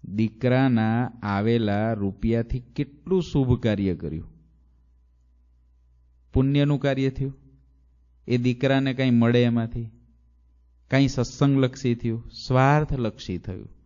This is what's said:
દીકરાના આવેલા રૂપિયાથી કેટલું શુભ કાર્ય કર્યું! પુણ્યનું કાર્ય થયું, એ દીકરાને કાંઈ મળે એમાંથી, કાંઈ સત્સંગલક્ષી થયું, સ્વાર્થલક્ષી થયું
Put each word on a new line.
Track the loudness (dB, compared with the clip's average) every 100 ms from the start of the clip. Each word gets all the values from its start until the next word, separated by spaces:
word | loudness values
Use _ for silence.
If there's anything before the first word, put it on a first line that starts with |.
દીકરાના | -10 -4 -4 -2 0 2 2 2 2 0 -4 -6
આવેલા | -4 -2 0 0 0 -2 -2
રૂપિયાથી | -2 -4 -4 -2 -2 -2 -6 -8
કેટલું | -8 -8 -10 -2 -2
શુભ | 0 -2 2 2
કાર્ય | 2 0 0
કર્યું! | -2 -6 -10 -12 -20 _ _ _ _ _ _ _ _ _ _ _ _ _ _ _ _ _ _ _
પુણ્યનું | 0 2 4 2 2
કાર્ય | 0 0 -2
થયું, | -2 -8 -8 -20 _ _ _ _ _ _ _ -4
એ | 0
દીકરાને | 0 0 0 2 0
કાંઈ | 0 2 4
મળે | 4 4
એમાંથી, | 2 0 -2 -6 -10 -14 _ _ _ _ _ _ _ _ _
કાંઈ | 2 2
સત્સંગલક્ષી | 0 -4 0 2 4 0 0 -2
થયું, | -2 -2 -6 -10 -18
સ્વાર્થલક્ષી | 0 2 4 4 0 -2 -4 -6 -8 -8
થયું | -8 -12 -14 -20